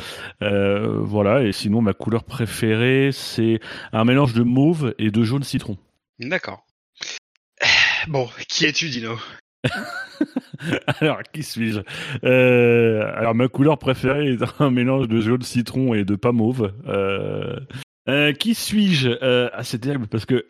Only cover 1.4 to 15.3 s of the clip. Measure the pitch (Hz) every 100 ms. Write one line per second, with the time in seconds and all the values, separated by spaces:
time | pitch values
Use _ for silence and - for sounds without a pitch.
1.4 | 107 - 107 113 107 - 110 113 - -
2.4 | 110 - 113 110 123 135 139 - - -
3.4 | 113 113 - - - 110 117 135 139 113
4.4 | 120 127 151 165 123 - 107 110 110 139
5.4 | 131 127 - 95 _ _ _ - 123 180
6.4 | - - _ _ _ - - - - _
7.4 | _ - - - - - 160 139 117 -
8.4 | - - 156 147 165 120 113 113 - -
9.4 | _ _ - 196 - - - - - 247
10.4 | - - 160 196 - - 156 101 - 151
11.4 | 143 113 113 104 - - - 123 127 127
12.4 | 127 123 120 117 113 107 107 104 117 113
13.4 | 127 - 147 147 135 127 127 143 147 113
14.4 | - - 143 123 123 135 120 113 110